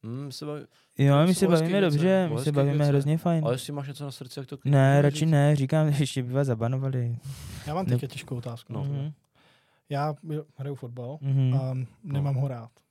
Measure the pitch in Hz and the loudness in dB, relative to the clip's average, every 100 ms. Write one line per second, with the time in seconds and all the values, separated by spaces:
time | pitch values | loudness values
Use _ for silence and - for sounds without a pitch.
0 | 113 123 143 131 147 147 - _ _ _ | -10 -10 -10 -12 -10 -10 -12 _ _ _
1 | 139 143 165 180 190 170 165 190 190 147 | 4 6 6 4 4 4 4 2 2 2
2 | 175 190 180 131 139 143 139 143 147 143 | 4 2 2 0 0 2 2 4 4 4
3 | 139 160 175 165 151 127 - 143 139 135 | 2 0 2 0 0 -2 -4 -8 -8 -10
4 | 143 135 127 - 131 139 - 139 135 139 | -12 -12 -14 -12 -12 -6 2 4 6 6
5 | 143 147 160 151 143 147 135 156 156 143 | 4 2 2 4 4 4 2 2 2 2
6 | 139 - 123 127 139 113 113 131 135 131 | 0 -2 -2 -2 0 0 0 -2 -2 -2
7 | 120 117 139 - - - - 156 185 123 | -2 -4 -10 -14 -14 -12 -8 -4 0 -2
8 | 131 - - 123 120 120 - 123 139 139 | -2 -10 -10 -10 -8 -12 -10 -8 -6 -6
9 | 143 147 _ _ _ _ _ _ _ 143 | -6 -10 _ _ _ _ _ _ _ -4
10 | 147 147 165 151 151 _ 135 139 123 123 | -4 -6 -8 -8 -8 _ -10 -10 -12 -12
11 | 120 151 139 135 131 131 131 131 127 _ | -12 -8 -2 2 2 0 -2 -6 -8 _
12 | 202 139 143 135 139 123 113 _ _ | -6 -4 -2 -2 -2 -6 -14 _ _